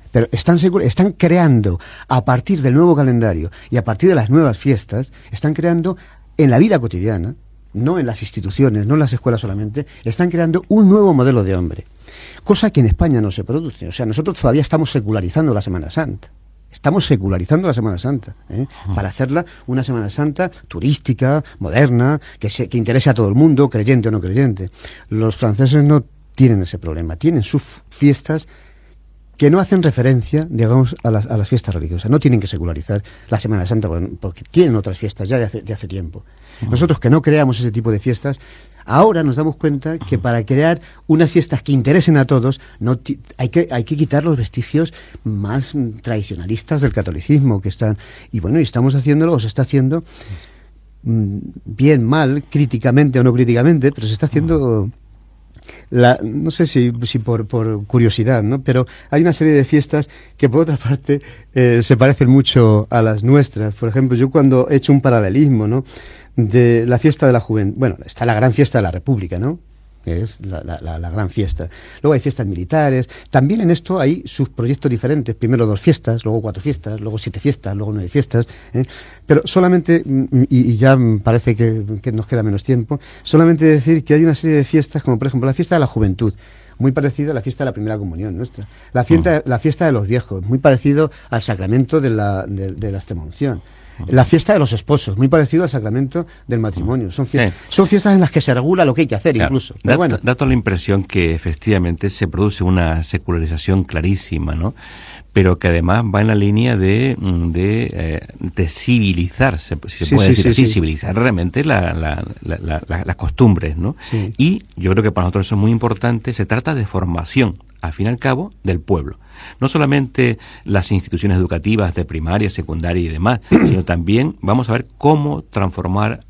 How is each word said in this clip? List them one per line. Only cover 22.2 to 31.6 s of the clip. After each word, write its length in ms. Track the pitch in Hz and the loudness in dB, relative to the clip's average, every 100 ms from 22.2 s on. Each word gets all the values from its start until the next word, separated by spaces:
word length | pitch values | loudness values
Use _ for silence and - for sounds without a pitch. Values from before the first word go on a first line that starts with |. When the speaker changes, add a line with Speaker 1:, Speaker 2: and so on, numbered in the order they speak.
| - - | -6 -10
Speaker 1:
que 120 | 104 | -6
se, 180 | - 101 | -6 -4
que 80 | 120 | -2
interese 320 | 104 131 139 | 0 2 2
a 60 | |
todo 140 | 117 101 | 2 2
el 60 | |
mundo, 340 | 117 160 135 139 | 4 4 4 2
creyente 380 | 110 107 131 110 | 0 2 2 0
o 20 | |
no 100 | 107 | -2
creyente. 500 | 90 110 135 95 92 - - - - | -2 0 0 -2 -8 -14 -20 -20 -8
Los 280 | 110 113 - | -2 -2 0
franceses 460 | 113 104 131 147 | 0 2 4 4
no 200 | 143 151 - _ - | 4 4 0 _ -8
tienen 280 | - 131 104 | 2 4 4
ese 160 | 90 90 | -2 -6
problema. 380 | 85 80 82 82 | -8 -6 -8 -4
Tienen 260 | 156 156 | 0 0
sus 200 | 98 143 | 0 -4
f-, 180 | - - - | -4 -14 -20
fiestas 580 | - 143 135 - 156 - - - _ _ - _ _ _ - | 0 2 2 -2 -6 -8 -20 -20 _ _ -20 _ _ _ 0
que 120 | 143 | 4
no 80 | 180 | 4
hacen 220 | 185 190 | 2 2
referencia, 640 | 160 127 123 127 - 151 160 | 2 2 2 2 0 -4 -2
digamos, 460 | 113 113 127 123 - | 0 2 4 2 0
a 80 | 117 | -2
las, 160 | 107 107 | -2 0
a 100 | 113 | -2
las 120 | 101 | -2
fiestas 260 | 123 | -2